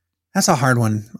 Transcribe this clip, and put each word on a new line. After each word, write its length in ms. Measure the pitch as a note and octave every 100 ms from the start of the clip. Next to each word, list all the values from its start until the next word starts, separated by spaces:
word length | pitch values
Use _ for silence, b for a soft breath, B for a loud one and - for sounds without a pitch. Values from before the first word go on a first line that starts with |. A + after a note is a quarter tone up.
| _ _ _
that's 140 | G3 G3
a 60 | D3
hard 220 | C3 B2
one, 260 | A2+ G#2+ G#2 -